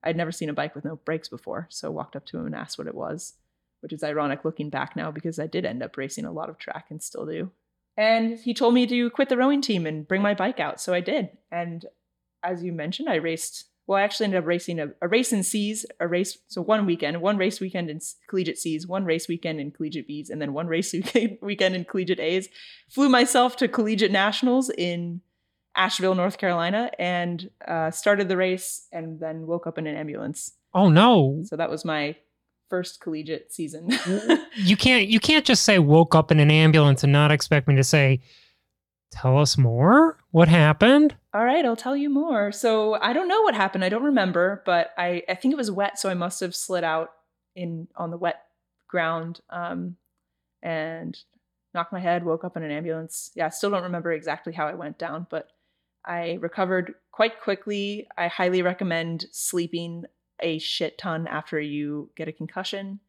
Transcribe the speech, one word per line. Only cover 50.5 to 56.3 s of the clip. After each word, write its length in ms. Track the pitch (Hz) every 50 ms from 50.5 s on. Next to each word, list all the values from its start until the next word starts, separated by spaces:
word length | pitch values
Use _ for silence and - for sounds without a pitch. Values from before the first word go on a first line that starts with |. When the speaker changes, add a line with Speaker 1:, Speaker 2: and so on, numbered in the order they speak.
| _ _
Speaker 1:
and 560 | - 170 165 160 156 160 165 165 165 165 170 - - _ _ _ _ _ _ _ _ _ _
knocked 180 | 175 170 -
my 80 | - 180
head, 240 | 185 170 175 175 170
woke 200 | 170 160 165 -
up 120 | 175 _
in 60 | 170
an 80 | 160 151
ambulance. 600 | 147 151 170 170 160 160 160 165 - - - - _
Yeah, 120 | - 165
I 20 | 156
still 220 | 156 - - 202
don't 100 | 202 185 175
remember 280 | 180 180 170 160 170 165
exactly 400 | 156 170 165 147 - - 160 160
how 140 | 170 156
I 80 | 151 156
went 240 | 170 - 147 - _
down, 260 | 165 165 151 160 175 _
but 160 | - 160 - _ _ _ _ _ _ _ _ _ _ _ _
I 320 | - 175 170 170 170